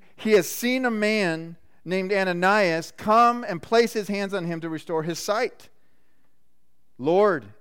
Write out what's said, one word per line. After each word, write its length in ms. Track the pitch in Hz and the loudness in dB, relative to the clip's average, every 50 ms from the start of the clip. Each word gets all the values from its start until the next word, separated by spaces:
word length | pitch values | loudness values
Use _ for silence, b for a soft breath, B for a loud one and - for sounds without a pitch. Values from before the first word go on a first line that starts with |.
| b b b | b b b
he 160 | - - 220 214 | -6 2 4 4
has 140 | 196 170 | 4 4
seen 380 | - - - 233 247 254 262 254 | 2 -4 -4 -2 -2 0 0 0
a 60 | 240 | 0
man 680 | 220 214 208 214 220 214 196 170 160 160 165 170 170 - - - - - - | 0 0 0 0 2 2 0 0 -2 -4 -6 -12 -16 -18 -20 -20 -20 -16 -6
named 300 | 160 185 190 185 190 208 | -4 -2 -2 -2 0 0
Ananias 800 | 190 190 185 175 175 180 190 208 214 196 170 160 165 160 - - | 0 0 0 0 0 2 2 4 4 2 2 0 -2 -4 -8 -14
come 480 | - - 214 214 233 240 240 240 240 240 | -6 0 4 4 6 6 4 2 0 -4
and 180 | 202 175 165 | -8 -8 -8
place 300 | - - 226 233 240 226 | -4 2 2 2 4 2
his 160 | - 220 190 | 0 -4 -4
hands 260 | 180 202 202 202 185 196 | -4 -4 -4 -4 -4 -4
on 120 | 190 165 | -6 -4
him 160 | 175 170 160 | -6 -6 -6
to 80 | 160 165 | -6 -8
restore 340 | 160 151 - - 165 160 156 | -8 -10 -8 -4 -4 -4 -4
his 160 | 175 165 - | -4 -6 -6
sight." 480 | - - 202 233 254 - - - - - - - - - - - - - - - - - - - - - - - - - - - - - - | -4 -2 -2 -2 -2 -4 -6 -12 -20 -20 -20 -20 -20 -20 -20 -20 -20 -20 -20 -20 -20 -20 -20 -20 -20 -20 -20 -20 -20 -20 -20 -20 -20 -20 -16
"Lord," 480 | - 127 151 175 196 214 208 175 139 107 101 - - | -6 -2 0 4 4 4 4 2 0 -6 -12 -16 -10